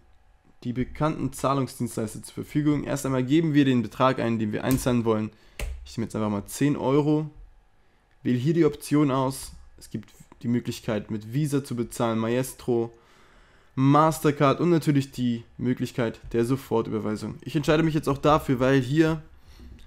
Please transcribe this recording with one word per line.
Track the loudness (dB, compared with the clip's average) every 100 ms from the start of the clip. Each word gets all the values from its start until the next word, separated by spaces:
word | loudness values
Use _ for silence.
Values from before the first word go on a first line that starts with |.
| _ -20 _ _ _ _
die | -6
bekannten | -4 -4 -2 -2 -2 -6
Zahlungsdienstleister | -2 -2 0 -2 -4 -6 -4 -6 -8
zur | -12 -12
Verfügung. | -6 0 0 0
Erst | -2 -4 -2
einmal | -2
geben | 2 2 4 4
wir | 4
den | 2
Betrag | 0 0 2 2
ein, | -2 -2
den | -2
wir | -2
einzahlen | 0 0 2 2
wollen. | 2 0 -2 -10 -18 -10 -10 -10 -10
Ich | -8
nehme | -6
jetzt | -2
einfach | -2
mal | -2 -6
zehn | -2 0 2
Euro. | 2 2 4 0 -2 -10 -20 -20 _ _ _ _ _ _
Wähle | -2 0
hier | 2
die | 2 2
Option | 0 0 2 2
aus. | 2 0 -4 -12 -18 -20 -20
Es | -12
gibt | -12 -12 -20 -20 -8
die | -2
Möglichkeit, | -2 -2 -6 -4 -4 -4
mit | -8 -6
Visa | -4 0 -2
zu | -2 -6
bezahlen, | -6 -2 -2 0
Maestro, | 0 -2 -2 -6 -2 -2 -2 -8 _ _ _ -20 _ _ _ 0
Mastercard | 4 6 4 4 0 4 2 4
und | 2
natürlich | 2 2 0 0
die | -2 -2 -4 -8 -4
Möglichkeit | -2 -2 -2 -2 -4 -4 -4
der | -2 0
Sofortüberweisung. | -2 0 -2 0 -4 -4 -4 -6 -10
Ich | -6 -2
entscheide | 2 4
mich | 2
jetzt | 0 0
auch | 2
dafür, | 4 4 2 2
weil | 4 4
hier | 4 4 4 0 -6 -20 -20 -20 -20 -20